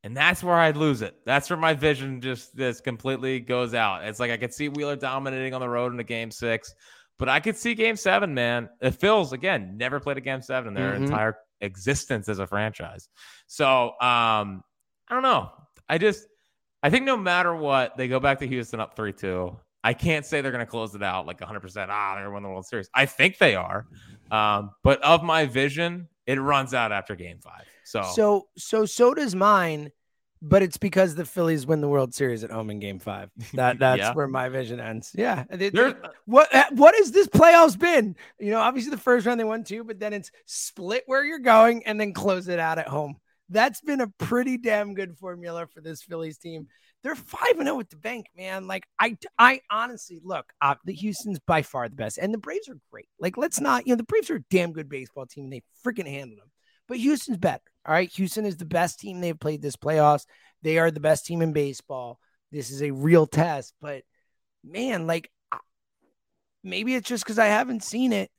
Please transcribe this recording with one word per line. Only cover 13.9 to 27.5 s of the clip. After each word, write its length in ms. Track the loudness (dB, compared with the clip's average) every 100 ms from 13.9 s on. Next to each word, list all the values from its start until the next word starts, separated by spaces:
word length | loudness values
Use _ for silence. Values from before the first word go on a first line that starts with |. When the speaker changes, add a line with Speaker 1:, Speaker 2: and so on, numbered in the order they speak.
| 0
Speaker 1:
um, 600 | 2 4 4 2 -2 -10 _ _ _ _ _
I 60 |
don't 80 | -2
know. 300 | 2 2 -2 -16 _ _ -4
I 120 | 0
just, 260 | 2 0 -10 _ _ _ _ _
I 80 | 2
think 160 | 2 2
no 100 | -2
matter 380 | 0 0 0 -2
what, 400 | 0 0 0 -4
they 120 | -2
go 120 | 0
back 200 | 2 0
to 80 | -2
Houston 320 | -6 -6 -8
up 160 | -8 -6
three 180 | -8
two. 420 | -6 -6 -4 -6 -10 _ _
I 100 | -2
can't 320 | 0 -2 -2 -2
say 160 | -4
they're 100 | -2
gonna 140 | -6 -6
close 300 | -8 -8 -6
it 80 |
out, 240 | -4 -4 -6
like, 140 | -12
a 40 | -12
hundred 140 | -12
percent, 300 | -12 -10 -6
"Ah, 220 | -4 -4 -6
they're 80 |
gonna 100 | -8 -10
win 80 |
the 60 | -10
World 160 | -12 -10
Series." 240 | -10 -4
I 120 | -2 -2
think 320 | 2 0 2
they 180 | 2 2
are. 300 | -2 -6 -8 -20 -20 -20 _
Um, 400 | 0 0 0 -4 _
but 180 | 2 2
of 180 | 6 4
my 220 | 4 0 2
vision, 640 | 0 -2 -2 -6 -6 -16 _ -4
it 140 | -2
runs 340 | 0 0 0
out 180 | -2 0
after 240 | -2 -6 -12
game 240 | -12 -18
five. 260 | -20